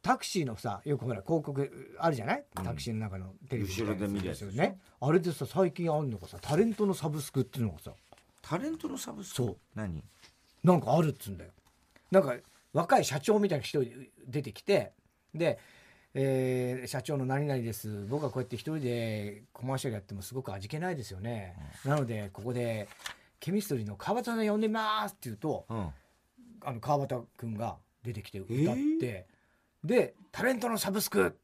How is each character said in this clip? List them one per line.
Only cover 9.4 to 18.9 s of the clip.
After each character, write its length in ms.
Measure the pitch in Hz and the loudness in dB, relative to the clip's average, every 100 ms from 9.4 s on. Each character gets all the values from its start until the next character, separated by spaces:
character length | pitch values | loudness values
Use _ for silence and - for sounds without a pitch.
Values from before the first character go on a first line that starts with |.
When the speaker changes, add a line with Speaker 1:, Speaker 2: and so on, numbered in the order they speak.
| 120 | -2
Speaker 1:
う。 60 | - _ 104 | -2 _ -6
Speaker 2:
何？ 260 | 104 80 - _ - _ _ _ | -6 -6 -10 _ -20 _ _ _
Speaker 1:
な 120 | 165 175 | 6 6
ん 60 | |
か 120 | - | 6
あ 80 | 156 | 4
る 80 | 156 | 4
っ 40 | |
つ 140 | - - | 0 -10
う 40 | |
ん 60 | 90 | -10
だ 60 | |
よ。 80 | - _ _ _ _ - _ | -12 _ _ _ _ -20 _
な 120 | - | 6
ん 20 | |
か、 140 | 165 123 - _ _ | 6 -4 -8 _ _
若 280 | 147 165 247 | 0 6 6
い 60 | 151 | 6
社 140 | 135 | 0
長 180 | - 208 | 4 4
み 100 | 208 | 4
た 60 | 147 | 2
い 20 | |
な 60 | - | 0
人 180 | 147 117 120 135 - 135 | 0 0 -4 -18 -18 -6
出 160 | 143 | -4
て 120 | 123 | -4
き 80 | - | -8
て、 320 | - 190 101 _ _ _ _ | 4 4 4 _ _ _ _
で、 260 | 156 165 - - - - - _ | 0 0 0 -8 -20 -20 -20 _
え 680 | 135 135 131 127 127 123 131 123 | 0 2 2 2 2 0 -2 -4
ー、 20 | |
「社 140 | 135 | -6
長 160 | - 143 | -2 -2
の 80 | 127 | 0
何 200 | 135 147 | 0 2
々 160 | 135 | 0
で 120 | 117 | -2
す。 320 | 110 110 104 101 | -4 -6 -6 -4
僕 180 | 143 | -2
は 80 | 143 | -2
こ 80 | 131 | -2
う 40 | |
や 20 | 120 | -4
っ 20 | |
て 80 | 117 | -6
一 60 | |
人 180 | - 156 | -4 -2
で 640 | 127 | 0